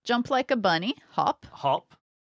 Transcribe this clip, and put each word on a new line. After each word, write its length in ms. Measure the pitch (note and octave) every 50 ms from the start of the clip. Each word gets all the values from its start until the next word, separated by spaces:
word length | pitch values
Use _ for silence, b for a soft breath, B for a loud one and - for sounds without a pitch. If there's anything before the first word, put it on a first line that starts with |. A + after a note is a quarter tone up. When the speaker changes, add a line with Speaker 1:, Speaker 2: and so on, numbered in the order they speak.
Speaker 1:
Jump 280 | - - A#3+ A#3+ B3 -
like 200 | C#4 B3+ C4 -
a 60 | C4+
bunny. 400 | A#3 G3+ F#3+ E3+ D#3+ F3+ A3+ - - - _
Hop. 340 | - - C#3+ - D4+ - - -
Speaker 2:
Hop. 420 | - - - C#3 C#3 - - _ _ _ _ _ _ _ _ _ _